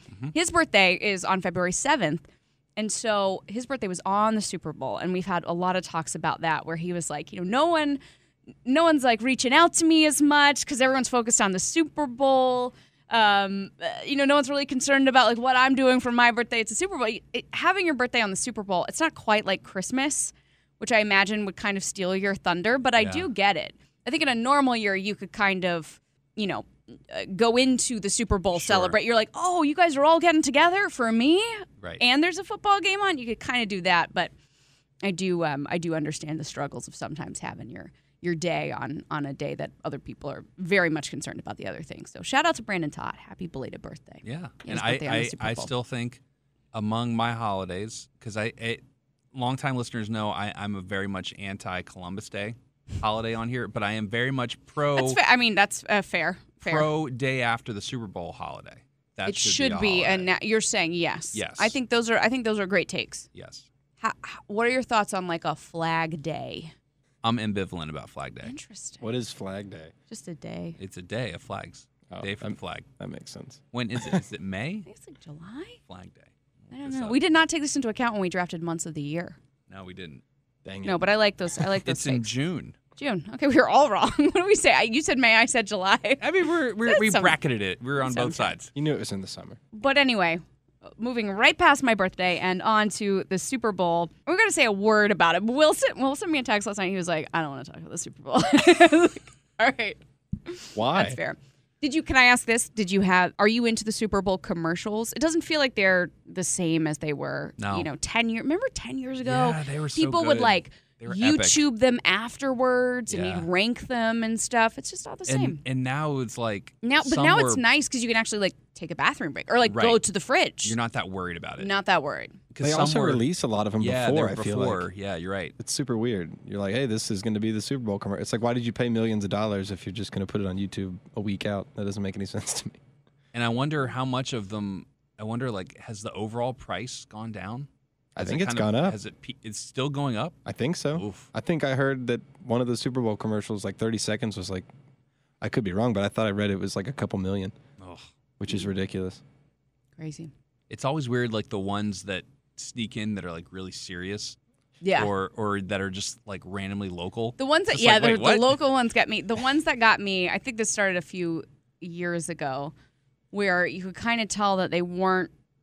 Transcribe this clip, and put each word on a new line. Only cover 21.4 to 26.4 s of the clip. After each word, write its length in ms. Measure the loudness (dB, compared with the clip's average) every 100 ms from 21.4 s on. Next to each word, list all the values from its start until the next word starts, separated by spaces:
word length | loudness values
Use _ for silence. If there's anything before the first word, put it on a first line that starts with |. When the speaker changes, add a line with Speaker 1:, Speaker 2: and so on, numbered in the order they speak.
| -4
Speaker 2:
would 120 | -4
kind 180 | -4 -2
of 80 |
steal 320 | -4 -4 -2 0
your 200 | 0 -2
thunder, 420 | -2 0 2 2
but 160 | 4 4
I 60 |
Speaker 1:
Yeah. 100 | 2
Speaker 2:
do 180 | -2 -4
get 280 | 2 2 2
it. 180 | -4 -12 _ _ -4
I 40 |
think 120 | 0
in 60 | 0
a 60 | 0
normal 420 | 2 4 4 2
year, 180 | 0 -2
you 180 | -2
could 200 | -6 -10
kind 320 | -2 0 0 0
of, 340 | -2 -6 -16 _ _ _
you 100 | -6